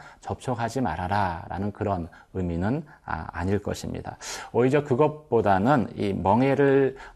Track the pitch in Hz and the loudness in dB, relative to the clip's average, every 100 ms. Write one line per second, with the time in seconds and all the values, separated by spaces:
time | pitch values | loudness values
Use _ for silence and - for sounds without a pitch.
0 | - - - - - 120 117 131 107 80 | -12 -14 -10 -8 -4 -4 -4 -2 -2 -2
1 | 92 101 92 82 - 90 101 - 101 92 | -2 0 0 -4 -8 -6 -6 -2 -2 -2
2 | 80 - - 95 87 85 98 147 151 - | -4 -12 -10 -4 -2 -2 -2 -2 -6 -14
3 | - 80 78 87 90 101 98 95 85 85 | -10 -10 -8 -6 -2 -2 -2 -8 -8 -8
4 | 95 - - - - 113 131 147 147 127 | -10 -12 -12 -12 -4 2 4 2 2 2
5 | 151 151 - 117 101 92 113 143 92 - | 2 0 -2 2 4 4 4 2 0 -2
6 | 104 92 95 110 135 135 139 135 131 - | -2 0 2 4 4 4 4 4 2 -2
7 | - | -12